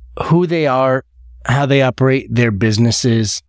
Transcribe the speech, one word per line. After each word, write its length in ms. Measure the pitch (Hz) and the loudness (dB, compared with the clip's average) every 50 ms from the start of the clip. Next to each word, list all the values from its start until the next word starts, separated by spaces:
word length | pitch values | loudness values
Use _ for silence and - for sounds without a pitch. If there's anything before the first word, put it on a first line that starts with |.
| - - - - - | -20 -18 -10 -8 -2
who 220 | - 160 175 180 | 0 0 0 0
they 220 | 156 170 165 151 | 0 -2 -2 -2
are, 380 | 139 127 131 131 131 131 135 - _ _ - - - - - - | 0 0 0 0 0 0 -2 -4 _ _ -20 -20 -20 -20 -12 -4
how 200 | - 120 139 143 | -2 -2 0 0
they 180 | 131 139 139 131 | 2 2 2 2
operate 520 | 131 110 - 131 131 131 135 - - 113 | 0 0 0 0 2 2 0 -2 -2 0
their 160 | 120 120 113 | 0 0 0
businesses 880 | 104 95 113 110 104 110 120 117 110 - - 123 113 113 110 104 - - _ | 0 0 0 0 2 2 2 2 0 0 0 0 0 0 0 -2 -6 -10 _